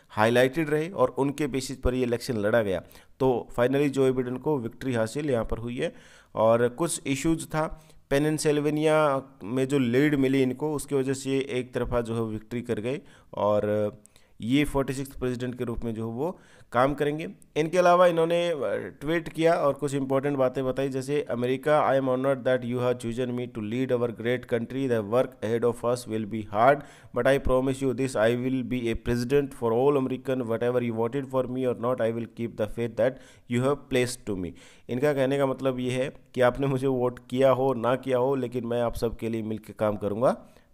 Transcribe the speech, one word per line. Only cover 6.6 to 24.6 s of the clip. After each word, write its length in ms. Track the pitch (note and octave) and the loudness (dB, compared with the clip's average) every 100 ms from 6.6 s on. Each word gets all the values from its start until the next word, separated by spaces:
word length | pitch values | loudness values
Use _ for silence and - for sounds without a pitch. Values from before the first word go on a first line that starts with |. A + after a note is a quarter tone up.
| A#2+ | 4
कुछ 340 | A#2+ E3 - - | 0 -4 -4 -4
इशूज 400 | C3+ E3 D#3+ C3 | -2 0 -2 -2
था, 360 | D#3 D#3+ - - - _ | -4 -4 -6 -18 -20 _
पेनिनसिल्वेनिया 1120 | C#3 D3+ D3+ D#3 D3 D3 D3+ D#3 D#3 D3+ C3+ C3+ - | 0 2 0 2 2 2 2 4 4 4 2 -4 -12
में 240 | F2+ B2+ C3 | -6 -2 2
जो 120 | C#3+ | 2
लीड 360 | A#2+ B2 D3 C#3+ | 2 4 4 4
मिली 260 | C3 C3+ | 2 2
इनको, 320 | B2+ B2+ D3+ | 2 0 -4
उसकी 220 | D3 - C#3 | -4 -2 -2
वजह 180 | C3+ | -2
से 160 | C3+ C3 | -4 -2
ये 180 | C3+ - | -2 -2
एक 240 | B2 B2+ | -4 -4
तरफा 280 | B2+ A#2 A#2+ | -4 -2 -2
जो 140 | A2+ A#2 | -2 -2
है 80 | |
विक्ट्री 380 | A2+ G#2+ - A#2+ | -4 -6 -6 -6
कर 180 | A#2+ G#2+ | -4 -4
गए 220 | A2 C#3+ - - _ | -4 -6 -10 -20 _
और 600 | - G2+ G#2 G#2 G#2+ G#2 - - _ _ - | -2 2 2 2 0 -2 -4 -16 _ _ -10
ये 220 | A2 C3+ | 0 2
फ़ोर्टी 300 | C#3+ C#3 C3+ | 2 0 -2
सिक्स्थ 260 | C3 C#3 - | -4 -8 -6
प्रेसिडेंट 380 | B2+ B2 B2+ B2 | -4 -4 -6 -6
के 60 | |
रूप 200 | A#2 A2+ | -6 -6
में 100 | A#2 | -6
जो 160 | A2 A2+ | -6 -6
है 40 | A#2 | -4
वो 240 | D#3+ F#3+ - - - | -6 -6 -14 -20 -6
काम 220 | A#2+ C3+ | 0 0
करेंगे। 360 | C#3+ D3 D#3 F3 - - D3 | 2 -2 -4 -8 -14 -6 -2
इनके 200 | D#3+ F3+ | 0 4
अलावा 300 | F3 F3 F3+ | 6 8 6
इन्होंने, 420 | E3 E3 E3+ F3 | 4 2 2 0
अ, 80 | D#3 G#2+ A2+ G2+ - | -2 -2 -4 -6 -8
ट्वीट 280 | C#3+ E3+ D#3+ | -2 -2 -2
किया 240 | D3+ D#3+ | 0 2
और 200 | F3 D3 | 4 2
कुछ 200 | C#3 D3 | 0 -2
इंपॉर्टेंट 440 | C#3 C3+ C3+ C#3+ C#3 | -2 0 0 0 2
बातें 280 | B2+ C3 B2+ | 0 0 -2
बताई, 240 | B2+ C#3 | -2 -2
जैसे, 360 | C3+ C3 D3 - | -4 -2 -2 -2
"अमेरिका, 640 | A#2+ B2 C3 D3+ D3+ A2+ | -2 0 0 2 2 4
I 40 | C3+ | 2
am 100 | C3+ | 2
honored 320 | B2+ C3+ C3 B2 | 0 0 0 0
that 120 | B2+ A#2+ | 0 0
you 160 | B2 | -2
have 120 | B2 | 0
chosen 340 | B2 A#2 A#2 B2 | -2 -4 -4 -4
me 180 | B2 B2 A#2 | -4 -6 -8
to 160 | G#2 | -6
lead 180 | A#2+ B2+ | -2 -2
our 200 | B2 A#2 | 0 -2
great 300 | G#2 A2+ B2 A#2+ | -4 -4 -4 -2
country। 380 | A#2 | -4